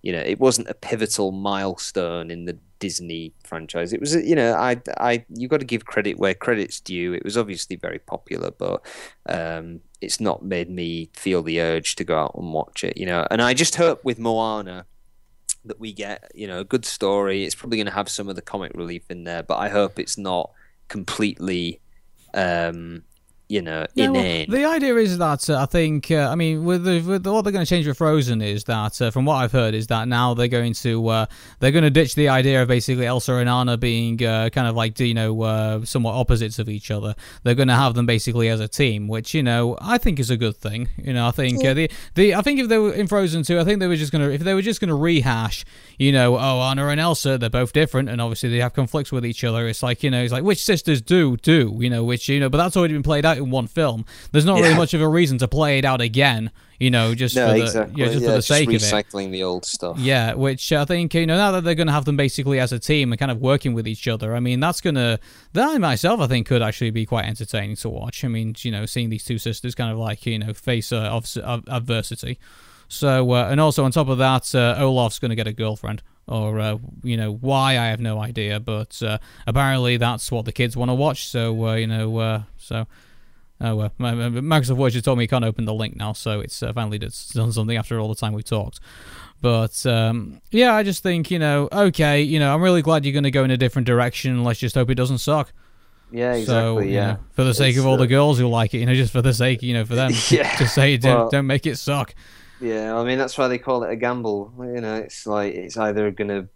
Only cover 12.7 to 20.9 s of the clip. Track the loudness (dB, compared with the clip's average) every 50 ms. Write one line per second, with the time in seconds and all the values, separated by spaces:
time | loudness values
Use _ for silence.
12.7 | _ -8 -8 -8 -6 -6 -6 -2 -2 -2 0 0 0 2 2 2 2 2 0 0
13.7 | 0 2 2 2 0 0 -4 -6 -6 -2 -2 -2 0 0 -2 -2 -4 -6 -8 -10
14.7 | -14 -16 -18 -20 -20 -20 _ -20 _ _ _ _ _ _ _ -10 -10 _ _ -16
15.7 | -14 -12 -12 -14 -12 -10 -10 -10 -10 -14 -16 -20 -16 -14 -12 -10 -10 -10 -8 -4
16.7 | -6 -4 -4 -6 -8 -4 -2 0 0 0 0 0 -2 -4 -4 -6 -8 -10 -6 -6
17.7 | -4 -4 -4 -4 -4 -6 -6 -6 -8 -10 -8 -10 -10 -12 -12 -10 -10 -10 -10 -10
18.7 | -10 -12 -10 -10 -10 -12 -12 -14 -16 -14 -12 -10 -10 -10 -6 -6 -4 -4 -4 -2
19.7 | 0 0 0 0 -2 -8 -8 -8 -8 -8 -6 -4 -4 -4 -4 -6 _ _ _ _
20.7 | _ _ -20 -14